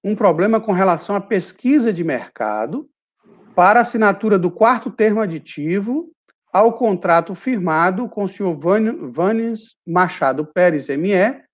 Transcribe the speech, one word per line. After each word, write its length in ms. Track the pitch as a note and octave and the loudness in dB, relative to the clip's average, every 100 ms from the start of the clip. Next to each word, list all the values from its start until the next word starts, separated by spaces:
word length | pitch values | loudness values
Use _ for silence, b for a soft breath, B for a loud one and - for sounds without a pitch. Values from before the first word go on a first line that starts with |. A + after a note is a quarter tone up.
um 120 | G3 | -4
problema 460 | G#3 G3+ D#3+ G3+ A3 | 0 2 2 2 0
com 120 | A3 | 0
relação 420 | F#3 F#3+ E3 - | 0 2 0 -2
à 60 | G3+ | -6
pesquisa 720 | G3 G3+ - - B3 D4 A3+ | -2 -4 -4 -6 0 2 2
de 100 | E3+ | -2
mercado 840 | E3 B2 - - G#2+ G#2+ A#2+ A3+ - _ _ _ _ _ _ | -4 -4 -8 -6 -4 -4 -4 -8 -12 _ _ _ _ _ _
para 260 | - G3 A#3 | 4 6 6
assinatura 580 | A3+ A#3 G#3+ G3+ A3 G3 | 2 2 0 0 2 2
do 120 | F3 | 0
quarto 380 | E3+ A3+ B3 A#3+ | 2 2 2 -4
termo 320 | - A3 G#3+ | 0 0 0
aditivo 920 | G#3 E3 - - D3+ F#3+ G#3 C#4 E4+ _ _ _ _ | -4 -6 -12 -8 -4 -4 -2 -6 -8 _ _ _ _
ao 200 | F#3 A3 | 2 2
contrato 640 | A3+ A#3 F3+ F3 E3+ E3+ | 2 -2 0 2 2 0
firmado 720 | F3+ B3+ A#3 F3 D#3 F3 F#3+ B3 | -8 -6 -4 -2 0 0 0 -8
com 160 | - | -6
o 40 | G3 | -8
senhor 260 | - G3 | -4 -6
Vân-, 560 | D3+ D#3 G#3 A3 - C#3 | -2 0 0 0 -4 -10
Vanes 640 | B2 F#3 A3+ A#3 A3 - _ | -2 -2 0 -4 -8 -12 _
Machado 640 | - F3 F3+ - C3+ C3 D3+ | -4 0 0 0 -2 -2 -4
Pérez 420 | F#3 F3+ D#3 C3 | 2 2 2 -4
M 240 | C#3 F#3 | -4 0
E 300 | F#3+ G#3 C#4 _ | 2 0 -2 _